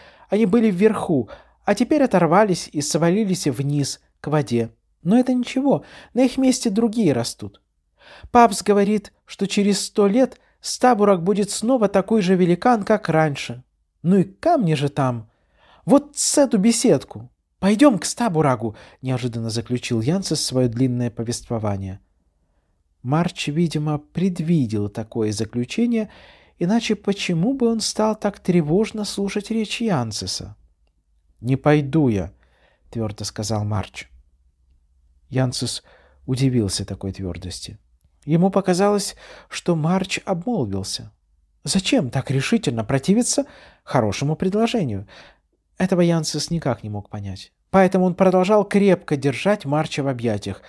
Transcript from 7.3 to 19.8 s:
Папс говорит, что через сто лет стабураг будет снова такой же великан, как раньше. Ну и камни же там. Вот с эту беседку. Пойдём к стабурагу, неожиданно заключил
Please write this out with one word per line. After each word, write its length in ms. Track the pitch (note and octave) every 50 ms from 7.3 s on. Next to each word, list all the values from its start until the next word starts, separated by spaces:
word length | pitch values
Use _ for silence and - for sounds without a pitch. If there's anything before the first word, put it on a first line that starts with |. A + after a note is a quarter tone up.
| - - - G2+ - _ _ _ _ _ _ _ _ _ _ - - - - -
Папс 320 | - A#3+ A#3+ A3 G3+ - -
говорит, 480 | - G3+ G3+ G3+ G3 G#3+ G#3 - - _ _ _
что 220 | - - - G3+ F#3+
через 360 | - G#3 G3+ G#3 G3 G3 -
сто 240 | - - - G3+ G3+
лет 320 | G3 B3+ C4+ B3+ - _ _ _ _ _
стабураг 600 | - - - - - B3+ B3 G3+ G#3 G3+ G3 F3+ D#3+
будет 280 | F#3+ G#3 G3 G#3 F#3+
снова 380 | - - G#3+ A3+ C4+ B3 G#3+ G3
такой 320 | - G3 F#3 - A3+ A3
же 140 | F#3 F3 F#3+
великан, 480 | F3 F#3 E3+ F3 F3+ - B3 B3 A3 F#3+
как 260 | - A3 G#3 - -
раньше. 540 | D#3 D#3+ D#3 D3+ C#3 - - - A#2+ B2 - _ _ _ _ _ _ _
Ну 160 | - E3 F#3+ G3
и 60 | E3
камни 520 | F#3 - _ - D#4+ F4 D4 G#3 E3 D#3
же 140 | C3+ D3 C#3+
там. 400 | - - C3+ B2+ B2 A#2 A2 - _ _ _ _ _ _ _ _ _ _ -
Вот 320 | - B3 C#4+ D4 - - -
с 200 | - - - D4+
эту 200 | C#4+ B3+ - G3
беседку. 720 | F#3 A#3 A3+ - - A#3+ D#3+ C3 - - - G#2+ A#2 - _ _ _ _ _ -
Пойдём 380 | - G3 A3 G#3+ C#4 D4 A3+ E3+
к 80 | -
стабурагу, 720 | - - - A#3+ A3+ E3 D#3 D#3 C#3 B2+ A#2 A#2 A2+ G#2+ - - - - _
неожиданно 480 | - C3 C3 B2 B2 B2 A2+ A#2 A2+ A2+
заключил 520 | A2 A#2 A2+ - B2 A#2+